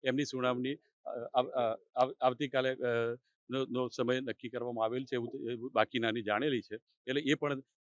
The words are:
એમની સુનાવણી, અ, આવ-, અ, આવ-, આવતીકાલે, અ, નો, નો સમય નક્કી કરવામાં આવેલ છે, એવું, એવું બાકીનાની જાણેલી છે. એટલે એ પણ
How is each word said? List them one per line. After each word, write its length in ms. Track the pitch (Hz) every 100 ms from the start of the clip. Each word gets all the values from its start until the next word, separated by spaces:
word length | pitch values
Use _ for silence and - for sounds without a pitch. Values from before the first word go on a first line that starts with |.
એમની 200 | 135 131
સુનાવણી, 500 | 143 131 127 123 127
અ, 340 | 143 _ _ - 123 117
આવ-, 160 | 127 127
અ, 100 | 131 120 113 _ -
આવ-, 180 | 131 -
આવતીકાલે, 540 | 131 120 143 135 131
અ, 400 | 127 123 117 117 120 _ _ _
નો, 160 | 131 131
નો 180 | 123 127
સમય 320 | - 123 127
નક્કી 280 | 131 107 120
કરવામાં 360 | 120 120 120
આવેલ 200 | 110 123
છે, 100 | 131
એવું, 360 | 127 120 135 117
એવું 200 | 120 120
બાકીનાની 500 | 110 107 123 113 110
જાણેલી 400 | 107 104 147 127
છે. 120 | - 107 _ _ -
એટલે 140 | 135
એ 140 | 139
પણ 280 | 147 147 135 135 _